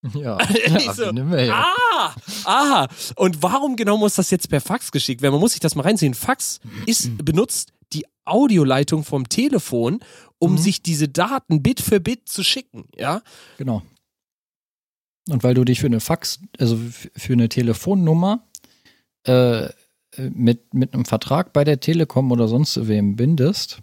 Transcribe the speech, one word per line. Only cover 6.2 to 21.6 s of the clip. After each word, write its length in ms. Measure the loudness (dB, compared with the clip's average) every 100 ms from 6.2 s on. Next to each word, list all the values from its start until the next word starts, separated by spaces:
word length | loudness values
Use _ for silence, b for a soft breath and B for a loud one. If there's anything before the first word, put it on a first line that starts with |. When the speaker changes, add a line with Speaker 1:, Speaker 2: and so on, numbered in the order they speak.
| -2 -4 -4 -10 -14 B -4
Speaker 2:
ist, 240 | -2 -2 -4
Speaker 1:
<clears throat> 60 |
Speaker 2:
benutzt 480 | -2 0 0 -2 -10 _ _
die 140 | -12 -12 _
Audioleitung 800 | -2 2 4 4 4 2 2 -2
vom 240 | -2 -4 -2
Telefon, 720 | -2 0 0 -2 -2 0 -2 B B B _
um 140 | 2
Speaker 1:
Mhm. 60 | 2
Speaker 2:
sich 240 | 2 0
diese 260 | -2 -2 -2
Daten 540 | 0 -2 -2 _ 2
Bit 180 | 2 2
für 200 | 2 2
Bit 280 | 2 -6 -6
zu 140 | -4
schicken, 460 | -2 -2 -6 -20 -20 -8
ja? 260 | -4 -4 _ B B B
Speaker 1:
Genau. 260 | -4 -4 -6 _ _ _ _ _ _ _ _ _ _ _ _ _ -4
Und 140 | 0
weil 120 | 2
du 100 | 4
dich 160 | 2 2
für 60 | 2
eine 140 | 0
Fax, 400 | 0 -4 -4 -10 -14 -2
also 160 | 0
f-, 360 | 0 -4 -14 -18 -16
für 160 | -2
eine 160 | 2 2
Telefonnummer, 1000 | 2 0 0 0 0 2 2 2 -2 _ -20 b b b b b _
äh, 440 | 2 4 4 2 -4 -10 _ _ _ -10
mit, 560 | -10 0 2 2 _
mit 180 | -2 -2
einem 120 | -2 -2
Vertrag 460 | -4 0 -2 0
bei 120 | 0